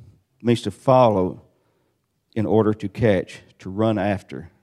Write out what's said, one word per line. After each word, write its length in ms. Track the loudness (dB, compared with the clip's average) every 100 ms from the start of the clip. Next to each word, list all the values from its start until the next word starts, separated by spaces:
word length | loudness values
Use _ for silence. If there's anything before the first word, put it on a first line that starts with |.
| -20 _ _ _
means 200 | -2 -2
to 100 | -2
follow 680 | -4 2 4 4 2 -2 -6 _ _ _ _ _ _ _ _ _ -6
in 100 | 0
order 280 | 2 2
to 140 | -2 -6
catch, 540 | -2 0 0 -2 -12 -20 _
to 100 | -10
run 280 | -4 -2 0
after 520 | -2 -4 -8 -16 -16 _